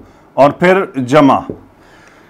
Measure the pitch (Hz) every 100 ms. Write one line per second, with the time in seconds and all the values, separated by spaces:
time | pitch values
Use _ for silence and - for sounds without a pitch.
0 | - _ _ - 143 - 180 190 190 135
1 | 120 151 139 101 - - - _ _ -
2 | - _